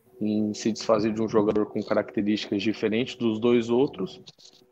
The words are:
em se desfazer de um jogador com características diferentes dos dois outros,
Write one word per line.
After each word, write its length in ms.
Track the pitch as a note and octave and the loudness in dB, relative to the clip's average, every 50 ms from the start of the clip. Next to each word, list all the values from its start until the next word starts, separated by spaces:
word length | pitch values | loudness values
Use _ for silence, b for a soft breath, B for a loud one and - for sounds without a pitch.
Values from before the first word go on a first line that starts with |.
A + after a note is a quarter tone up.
| _ _ - - | _ _ -10 -4
em 320 | G#2+ G#2+ G#2+ G#2+ G#2+ G#2+ | -2 0 0 0 0 -2
se 180 | G#2 - - A2+ | -4 -2 -2 -2
desfazer 440 | G#2+ - - - A2+ G#2+ G#2 A2+ G#2+ | -2 -2 0 2 2 2 2 0 0
de 80 | A2 | -2
um 60 | A2+ G2+ | -2 2
jogador 360 | A2+ A2 G#2 G#2+ G#2 G#2+ G#2 | 2 2 2 4 2 2 0
com 160 | - - G#2+ | 0 -2 -6
características 800 | G2+ - G#2+ G#2 G2+ - - A2 G2+ G#2 G#2+ G2+ - - A2 G2+ | -4 0 0 0 0 -2 -4 -2 0 0 0 -2 -2 -2 -2 0
diferentes 540 | G2 A2+ G#2 - - G#2+ G#2 A2+ C3 C3 - | 0 -2 -2 0 -2 0 0 0 -2 -4 -4
dos 240 | - A#2+ A2+ A2 G#2+ | -2 -2 -2 0 2
dois 300 | A2+ A#2+ A#2+ A#2+ A2+ A#2 | 2 4 4 4 2 2
outros, 500 | A#2 B2 C#3 D3 - - - F3+ - - - - - _ - - - - _ _ | 2 2 2 0 -2 -6 -8 -10 -10 -16 -20 -20 -20 _ -20 -20 -20 -20 _ _